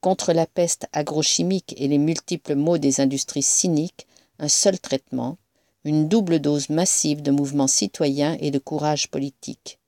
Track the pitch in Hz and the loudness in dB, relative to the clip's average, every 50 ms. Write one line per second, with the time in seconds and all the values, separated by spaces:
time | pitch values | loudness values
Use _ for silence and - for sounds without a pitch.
0 | - 180 190 - - - 165 165 165 - _ - 175 170 - - - - - 151 | 2 0 0 0 2 2 2 2 2 0 _ -2 0 0 0 -4 -6 -8 -4 -4
1 | 151 - 151 151 151 - - - 170 175 190 185 - - - - 135 139 147 143 | -4 -2 -2 -2 0 0 0 0 0 0 0 -2 -4 -8 -10 -4 -2 2 2 4
2 | 147 156 165 156 - - 180 165 _ - 147 139 147 165 175 165 143 139 131 - | 4 2 0 -2 -4 -6 -8 -8 _ -4 -2 0 2 2 2 2 2 0 2 2
3 | 139 135 135 135 - - - 143 135 - - - - 185 165 147 156 180 _ - | 0 0 0 -2 -6 -6 -6 -4 -2 0 0 0 2 2 2 0 0 -2 _ -14
4 | - _ _ _ _ _ _ _ - 151 - - - 202 190 - - - 135 135 | -20 _ _ _ _ _ _ _ -4 -2 0 2 4 2 2 2 -4 -4 -4 -4
5 | _ _ - 127 120 123 160 - _ _ _ _ _ _ _ _ _ 151 151 156 | _ _ -6 -4 -4 -4 -6 -10 _ _ _ _ _ _ _ _ _ 0 2 2
6 | 156 156 196 233 208 175 170 160 143 147 147 147 139 - 151 160 180 185 - - | 2 4 2 2 2 2 0 2 2 2 0 0 -2 -2 0 0 0 2 0 0
7 | - 151 147 147 147 143 139 143 143 139 139 143 135 135 - - 208 196 _ - | 0 0 -2 -2 0 0 2 2 2 0 0 0 2 2 2 0 0 -2 _ 0
8 | 160 147 139 143 143 151 165 - 151 151 139 139 - - 151 151 147 151 151 143 | 0 0 2 2 0 0 0 -2 -4 -2 -2 -2 -4 -4 -6 -2 0 0 0 0
9 | - - - 147 139 143 - _ - - - _ _ - - _ _ | -2 -4 -4 -6 -6 -6 -8 _ -14 -14 -14 _ _ -20 -20 _ _